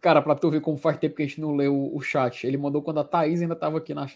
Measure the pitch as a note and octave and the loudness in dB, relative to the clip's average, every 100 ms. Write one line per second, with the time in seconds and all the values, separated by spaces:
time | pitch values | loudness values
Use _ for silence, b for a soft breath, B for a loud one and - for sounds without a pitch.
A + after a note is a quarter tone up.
0 | F3 D3+ C#3+ C#3+ E3+ D#3 D#3 D3 E3 C#3+ | 6 6 4 2 2 2 -2 -2 0 0
1 | C#3 - C#3+ D3 D#3 C#3+ C#3 C#3 C#3 D3 | -2 -2 -6 -4 -4 0 2 2 -2 -4
2 | - D3 B2+ - A#2+ C#3 C#3+ C#3+ D3 D#3 | -2 0 0 -2 -4 -2 -2 -2 -2 -4
3 | D3 F3 D#3 E3+ E3+ E3 D#3 D#3+ D#3+ D3 | -2 0 2 0 -2 -2 -2 -4 -6 -8
4 | C#3 | -8